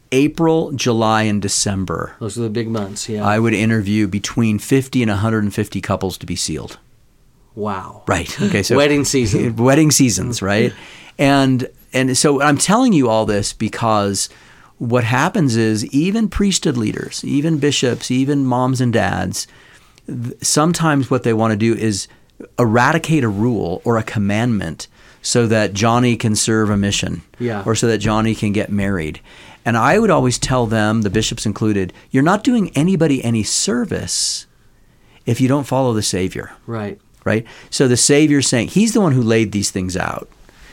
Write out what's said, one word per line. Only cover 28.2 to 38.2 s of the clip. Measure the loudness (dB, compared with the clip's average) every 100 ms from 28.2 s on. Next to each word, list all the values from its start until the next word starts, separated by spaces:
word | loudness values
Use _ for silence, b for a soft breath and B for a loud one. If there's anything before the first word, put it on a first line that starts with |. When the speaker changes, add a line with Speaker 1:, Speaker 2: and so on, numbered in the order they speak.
| 0 0
Speaker 1:
can | -2
get | -2 -2
married. | -2 -2 -2 -4 -8 B B B B
And | -2 2
I | 4 4
would | 4
always | 2 2 0
tell | -2 0 0
them, | 0 2 0
the | 0
bishops | 0 -2 -4
included, | -6 -2 0 0 -2 -8 B
"You're | 0
not | 2 2
doing | 0 0 0 0
anybody | 0 2 2 0
any | 0 -2
service | -2 -2 -2 -2 -4 -6 -6 -4 -4 -6 -12 _ b b b b b b -4
if | 0
you | 2
don't | 0 0
follow | 0 0
the | 0
Savior." | -2 -2 -4 -6 -14 -16
Speaker 2:
Right. | -12 -10 -10 -12 _ _
Speaker 1:
Right? | -2 -2 -4 B B
So | 0 2
the | 4
Savior's | 4 4